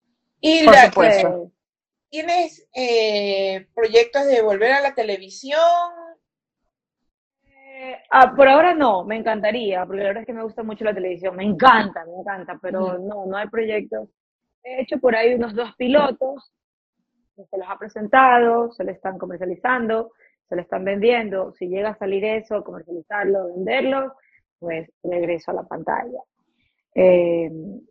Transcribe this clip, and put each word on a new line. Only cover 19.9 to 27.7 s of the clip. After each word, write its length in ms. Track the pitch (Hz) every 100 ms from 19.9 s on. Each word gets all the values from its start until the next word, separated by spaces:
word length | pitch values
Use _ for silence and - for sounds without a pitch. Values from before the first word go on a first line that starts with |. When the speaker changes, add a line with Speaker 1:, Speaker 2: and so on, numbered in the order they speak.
| 226 - _ _ _ -
Speaker 3:
se 60 | 180
le 60 |
están 220 | 175 190 190
vendiendo. 680 | 202 226 240 214 190 185
Si 140 | - 180
llega 220 | 190 214
a 60 | 208
salir 260 | 196 196 214
eso, 380 | 220 214 208
comercializarlo, 840 | - 180 170 170 - 208 196 196 180 180
venderlo, 600 | 190 262 262 269 269 - _ _ _ _
pues 300 | 170 160 165 _
regreso 480 | 170 175 170 165 -
a 40 | 180
la 80 |
pantalla. 560 | 180 165 156 160 240 254 - _ _ _ _ _ _
Eh, 560 | - 185 180 170 170 160 160 196